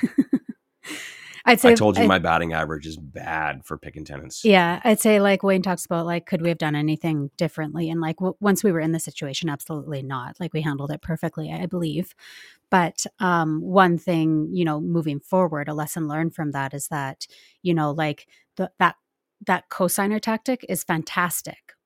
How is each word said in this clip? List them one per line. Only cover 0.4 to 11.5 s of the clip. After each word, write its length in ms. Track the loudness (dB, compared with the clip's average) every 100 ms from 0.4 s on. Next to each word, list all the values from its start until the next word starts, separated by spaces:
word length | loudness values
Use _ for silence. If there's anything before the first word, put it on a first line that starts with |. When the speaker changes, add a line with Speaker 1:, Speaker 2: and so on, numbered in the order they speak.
| -4 -18 _ _ -16 -14 -14 -18 -20 -2
Speaker 1:
I'd 160 | 4 8
say 120 | 8
Speaker 2:
I 20 |
told 240 | 8 6 4
you 60 |
Speaker 1:
I 20 | 4
Speaker 2:
my 120 | 4
batting 360 | 4 2 2
average 320 | -2 -2 -4 -8
is 100 | -14
bad 680 | -14 -12 -6 -4 -4 -6 -10
for 100 | -12
picking 300 | -12 -14 -12
tenants. 360 | -14 -14 0
Speaker 1:
Yeah, 380 | 4 6 4 0
I'd 160 | 0 2
say, 200 | 4 4
like, 220 | 4 2
Wayne 180 | 2 2
talks 240 | 0 -4
about, 220 | -4 -4 -2
like, 180 | -6
could 160 | -4 -2
we 80 | -2
have 80 | -2
done 180 | -2
anything 560 | 0 0 0 -2 -2 -4 -4
differently? 540 | -4 -4 -6 -4 -4
And, 100 | -2
like, 160 | -4 -4
w-, 180 | -4 0
once 240 | 0 2
we 80 | 2
were 80 | 2
in 120 | 0
the 60 | -2
situation, 520 | -6 -8 -8 -6 -4
absolutely 520 | -6 -8 -10 -6 -8
not. 380 | -6 -8 -8 -10
Like, 140 | -6
we 80 | -2
handled 280 | -2 -2 -6
it 120 | -8
perfectly, 500 | -6 -4 -4 -6 -8